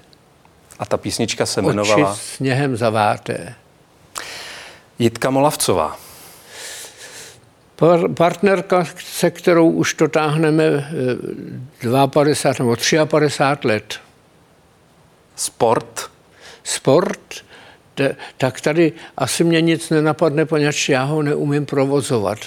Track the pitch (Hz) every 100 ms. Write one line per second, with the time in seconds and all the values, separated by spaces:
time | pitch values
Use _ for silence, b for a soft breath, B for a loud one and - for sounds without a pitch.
0 | - _ _ _ _ _ - - - 101
1 | 107 - 113 - 113 - 98 101 104 104
2 | 98 104 - - 135 127 143 117 117 110
3 | 107 117 - - 90 - _ _ _ _
4 | _ - B B B B B B B -
5 | 117 113 135 135 151 151 - 90 78 -
6 | B B B B B B B B B B
7 | B B B B _ _ _ - 156 170
8 | 180 147 170 175 202 190 - 180 165 -
9 | - - 175 165 - 170 165 165 147 -
10 | 156 156 151 156 156 156 156 143 139 156
11 | 127 117 - - - 127 127 - 117 131
12 | 143 151 147 135 147 127 123 117 - 160
13 | 147 156 147 - 139 147 127 107 - -
14 | - _ _ _ _ _ _ _ _ _
15 | _ _ _ - - - 113 131 - -
16 | - _ _ B B B - - - 147
17 | 202 190 - - - B B B _ -
18 | 139 - B B 131 - - 156 160 -
19 | B B 127 - 170 165 165 160 - 156
20 | 156 151 160 143 147 156 147 143 - 131
21 | 135 156 147 151 147 147 139 139 135 143
22 | 135 120 98 107